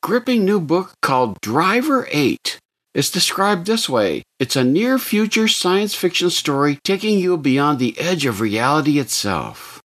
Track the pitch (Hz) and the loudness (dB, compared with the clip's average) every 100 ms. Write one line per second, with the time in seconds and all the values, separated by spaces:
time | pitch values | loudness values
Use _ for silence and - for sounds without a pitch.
0 | - 240 240 240 190 208 147 175 185 - | -2 -2 2 2 2 2 2 0 -2 -4
1 | - 127 120 92 104 135 180 240 302 262 | 0 2 0 -2 -2 0 2 0 0 -2
2 | - 147 123 - - - _ _ _ - | 0 0 0 0 -6 -10 _ _ _ -4
3 | 139 185 - - 202 190 185 226 - 120 | -2 0 -2 0 0 0 -2 -2 0 0
4 | 98 71 - - 127 135 127 160 240 262 | 0 -2 -6 -6 -2 2 2 2 2 0
5 | - 208 214 220 220 - 180 190 214 - | 0 0 2 2 0 0 0 0 0 -2
6 | 180 - 175 - - 139 147 139 - 196 | -2 0 0 0 -2 0 0 0 -2 -2
7 | 214 202 180 175 139 135 147 135 123 - | 0 2 2 0 2 2 2 0 -2 -2
8 | 170 175 135 98 110 107 127 151 147 147 | -2 -2 -2 -2 -2 0 2 2 2 0
9 | 127 - 101 85 55 - - - _ | 0 -4 -2 -4 -6 -12 -20 -20 _